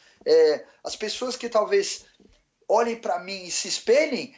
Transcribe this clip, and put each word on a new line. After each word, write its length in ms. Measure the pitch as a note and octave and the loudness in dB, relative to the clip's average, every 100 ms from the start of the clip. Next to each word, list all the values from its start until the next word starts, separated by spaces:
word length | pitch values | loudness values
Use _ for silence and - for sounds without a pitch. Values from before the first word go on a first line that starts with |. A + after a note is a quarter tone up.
| _ _ | _ _
É... 400 | - D#3+ D#3 C#3+ - _ | 2 6 6 2 -4 _
as 100 | - - | -14 -8
pessoas 380 | G#3+ - B3 | -8 -6 -8
que 140 | A#3 A#3 | -8 -2
talvez 560 | A3 F3+ G3+ F#3+ - - _ _ _ _ _ - | 0 2 2 0 -6 -14 _ _ _ _ _ 0
olhem 260 | G#3 A#3+ A3+ | 0 0 -4
pra 220 | G#3 F3 | -6 -6
mim 240 | F3+ G3 | -8 -12
e 60 | F3+ | -8
se 180 | - F#3+ | -8 -6
espelhem, 640 | - - C4 D#4 A3 C#3+ | -4 2 4 2 -2 -8